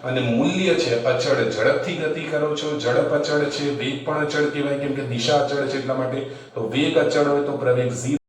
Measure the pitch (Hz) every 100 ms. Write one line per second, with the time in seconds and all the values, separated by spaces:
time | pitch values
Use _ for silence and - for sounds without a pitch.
0 | 131 127 120 117 175 180 185 - - 117
1 | 123 - - - - 104 - - 185 165
2 | 156 151 147 151 151 147 151 143 - 123
3 | - 151 147 147 147 - 143 139 127 139
4 | 156 151 147 151 147 147 143 139 139 135
5 | 123 120 117 147 139 143 127 135 131 131
6 | 127 131 - - - - 110 131 151 -
7 | - 151 147 143 143 143 127 123 - 120
8 | 123 143